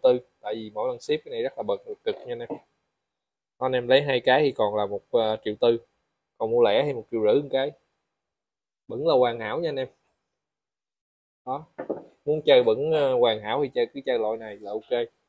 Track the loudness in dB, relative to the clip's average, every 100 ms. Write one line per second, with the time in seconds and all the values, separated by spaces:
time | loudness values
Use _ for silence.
0 | 2 2 -2 _ -10 -8 -8 -6 -6 -6
1 | -4 -4 -4 -6 -6 -6 -4 -6 -6 -8
2 | -6 -6 -8 -10 -10 -14 _ _ _ _
3 | _ _ _ _ _ _ -2 -2 4 4
4 | 4 0 4 4 4 2 0 0 -2 -6
5 | -2 0 0 -2 -6 0 2 0 -4 _
6 | _ _ _ -8 -2 2 4 4 0 -4
7 | -6 0 2 2 0 -4 -4 -8 _ _
8 | _ _ _ _ _ _ _ _ -14 -4
9 | 0 2 2 0 -6 -6 -4 -6 -8 _
10 | _ _ _ _ _ _ _ _ _ _
11 | _ _ _ _ -10 -10 -10 -14 -10 -10
12 | -14 _ -4 0 4 6 6 2 0 0
13 | 2 2 2 0 -2 -4 -2 -2 -4 -4
14 | -4 -2 -2 -4 -10 -14 -10 -10 -4 -4
15 | -4 _